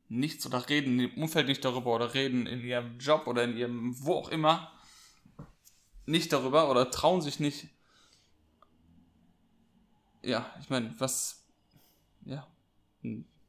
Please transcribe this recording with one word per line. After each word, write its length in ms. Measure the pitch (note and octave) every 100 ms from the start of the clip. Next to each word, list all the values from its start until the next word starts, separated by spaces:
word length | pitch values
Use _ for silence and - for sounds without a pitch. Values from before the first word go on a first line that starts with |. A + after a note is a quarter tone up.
| _
nichts 360 | A#2 D3 - B2+
oder 220 | B2+ B2
reden 300 | D3 C3+ B2
im 240 | A#2+ -
Umfeld 240 | D#3 E3 C3+
nicht 160 | C3+
darüber 320 | C3+ B2 A#2+ A2+
oder 180 | A#2
reden 320 | C3 C3+ B2+ A#2
in 140 | B2
ihrem 380 | A#2+ B2 A#2+ A#2+
Job 260 | C3+ D3+ D3+
oder 200 | B2 A#2+
in 100 | A#2
ihrem 400 | A#2+ A#2+ A#2+ B2
wo 120 | C#3 E3
auch 120 | -
immer 440 | D#3+ D#3 E3 - - - - - _ - - - _ - _ _ - -
nicht 280 | E3 D#3+
darüber 360 | C#3+ C3 D3 D#3
oder 220 | B2 B2+
trauen 300 | - D#3 F#3
sich 180 | D3 -
nicht? 300 | D3 - D#3+ _ _ _ _ _ _ _ _ _ _ _ _ - _ _ _ _ _ _ _ _ _ _ _ _
Ja, 320 | - A#2 A#2+ -
ich 100 | -
meine, 240 | C3 A2+ A2+
was, 460 | C3 - - - _ _ _ _ _ _ _ _ -
ja. 200 | C#3 C#3 _ _ _ _ _
Hm. 240 | A#2+ A2 D#3 _